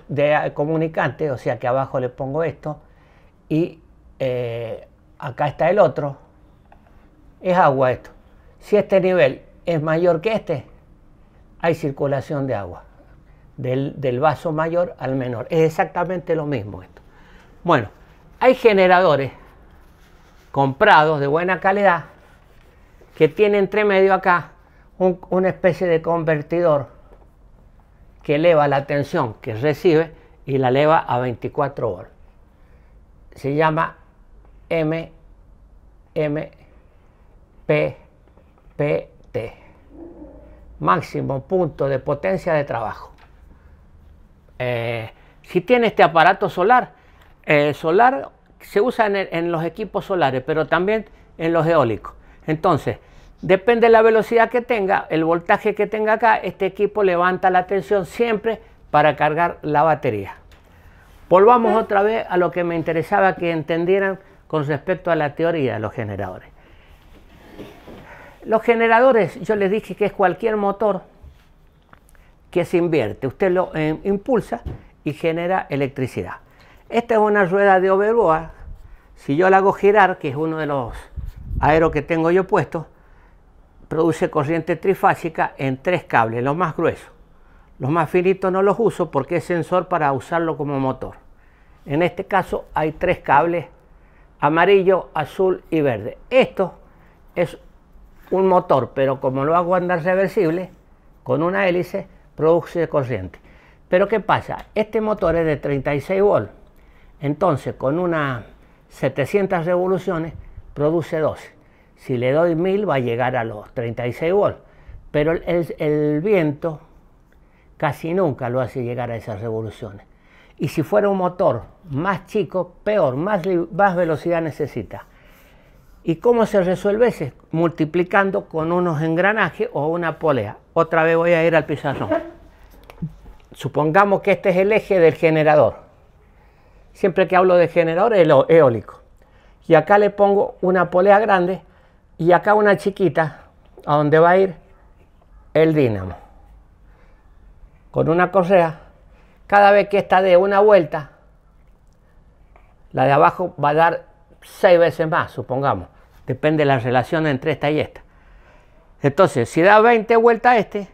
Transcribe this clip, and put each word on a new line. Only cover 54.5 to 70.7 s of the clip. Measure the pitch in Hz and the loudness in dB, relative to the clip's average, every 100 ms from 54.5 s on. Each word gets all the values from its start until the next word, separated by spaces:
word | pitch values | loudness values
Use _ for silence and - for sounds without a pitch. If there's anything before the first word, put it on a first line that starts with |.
| 247 | -2
tenga, | 240 233 190 190 - | -2 -2 0 -2 -2
el | 160 | -2
voltaje | 160 170 170 202 214 | 0 0 0 0 0
que | 202 202 | -2 -4
tenga | 214 214 | -2 0
acá, | 220 233 220 | 2 2 0
este | 185 - 190 | -4 -4 -6
equipo | 190 202 214 | -2 -2 0
levanta | 196 175 180 185 190 | 0 2 0 0 0
la | 185 180 | 0 0
tensión | 196 - 208 180 | -4 -2 -2 -2
siempre | - 233 214 226 214 - - - | -4 -4 -2 -4 -6 -12 -20 -2
para | 147 151 147 | 2 2 2
cargar | 151 151 170 - | 0 0 -2 -4
la | 151 147 | -2 0
batería. | 160 147 135 107 95 - - - _ - - - - - - | 2 0 -2 -6 -8 -16 -20 -20 _ -20 -20 -20 -20 -20 2
Volvamos | 175 208 247 226 214 | 4 6 6 4 0
otra | 214 202 | 0 0
vez | 208 226 - | 0 -2 -2
a | 175 | -2
lo | 170 | -2
que | 175 | -2
me | 175 170 | -4 -4
interesaba | 165 165 156 202 190 185 | -4 -4 -2 2 2 0
que | 170 | -4
entendieran | 165 151 165 175 196 196 185 - - - | -4 -4 -2 0 0 0 -6 -12 -20 -6
con | 156 143 | -4 -2
respecto | 143 - 185 175 | -4 -4 -4 -2
a | 160 | -2
la | 147 | -2
teoría | 143 165 165 127 | -2 -4 -2 -4
de | 110 | -4
los | 107 | -6
generadores. | - 104 98 95 92 - - - - - - - - - - - - - - - - - - - - | -8 -8 -8 -10 -12 -20 -20 -20 -20 -20 -20 -20 -20 -20 -20 -20 -20 -20 -20 -20 -20 -20 -20 -20 -18
Los | - 220 | -2 0
generadores, | - 226 226 226 262 233 170 - | 2 2 2 4 4 4 0 -4
yo | - 214 | -4 -2
les | 196 | 0
dije | 214 - 175 | -2 -6 -4
que | 202 | -4
es | |
cualquier | - 185 170 226 214 | 0 0 0 -4 -2
motor | 202 | -2